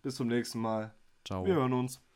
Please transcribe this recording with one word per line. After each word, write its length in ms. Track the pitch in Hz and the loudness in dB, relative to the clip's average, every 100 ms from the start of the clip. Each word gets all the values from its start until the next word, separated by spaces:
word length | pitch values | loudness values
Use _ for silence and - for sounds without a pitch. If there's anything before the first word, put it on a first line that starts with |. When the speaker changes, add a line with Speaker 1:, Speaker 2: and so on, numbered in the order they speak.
Speaker 1:
Bis 100 | 139 | -6
zum 120 | 127 120 | -2 0
nächsten 320 | 120 117 117 | 2 0 -2
Mal. 340 | 113 110 110 - - _ | 0 -2 -4 -12 -20 _
Speaker 2:
Ciao. 180 | - 95 | -6 -2
Speaker 1:
Wir 120 | 196 | 2
hören 180 | 165 127 | 2 4
uns. 260 | 127 127 - _ | 0 -2 -6 _